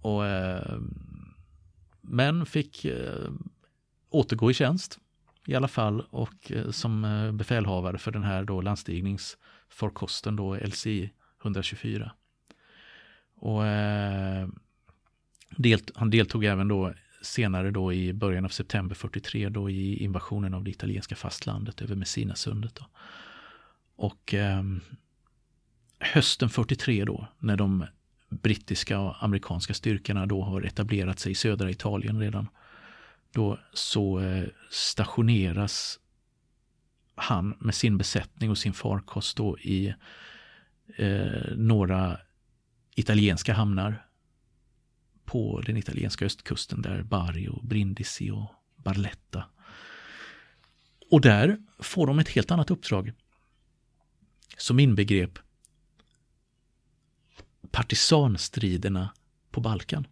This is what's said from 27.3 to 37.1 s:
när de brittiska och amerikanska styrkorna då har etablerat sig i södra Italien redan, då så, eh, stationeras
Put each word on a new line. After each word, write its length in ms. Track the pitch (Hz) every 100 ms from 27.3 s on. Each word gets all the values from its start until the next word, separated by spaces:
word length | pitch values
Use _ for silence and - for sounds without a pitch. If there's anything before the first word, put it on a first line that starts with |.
| _
när 180 | 113 101
de 280 | 101 95 87 _ _ _ _
brittiska 680 | - 110 104 - 95 - 98
och 240 | 98 -
amerikanska 500 | 107 98 - 87 -
styrkorna 520 | 101 117 101 - 101 95
då 180 | 98
har 180 | 98 92
etablerat 580 | - - 104 104 92 92
sig 120 | -
i 40 | 95
södra 340 | 113 101 92
Italien 500 | 90 107 101 107 110
redan, 280 | 107 107 107 _ - - - - - _ _
då 280 | - 104 107 -
så, 460 | - - 110 98 92
eh, 280 | 95 92 90 - -
stationeras 1300 | - - - 101 - 117 117 92 87 104 - - - _ _ _ _ _ _ _ _ _ _ _